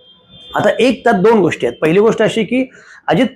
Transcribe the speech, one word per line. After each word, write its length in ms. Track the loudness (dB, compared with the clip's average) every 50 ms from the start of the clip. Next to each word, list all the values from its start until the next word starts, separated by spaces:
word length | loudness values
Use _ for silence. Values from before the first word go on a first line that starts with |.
| _ _ _ _ _ _ -20 -20 -20 -8 -6
आता 140 | -2 -2 -2 0 0
एक 240 | 0 0 0 0 0
त्यात 100 | 0 0
दोन 240 | 2 2 2 4 4
गोष्टी 280 | 2 0 -2 -4 -6
आहेत. 120 | -6 -4 -2
पहिली 220 | -2 0 2 2
गोष्ट 220 | 2 2 2 0 0
अशी 220 | -2 0 -2 -4
की 260 | -2 -2 -4 -4 -4 -8 -18 -20 -20 -20 -12 _
अजित 200 | -2 0 0 0 -2 0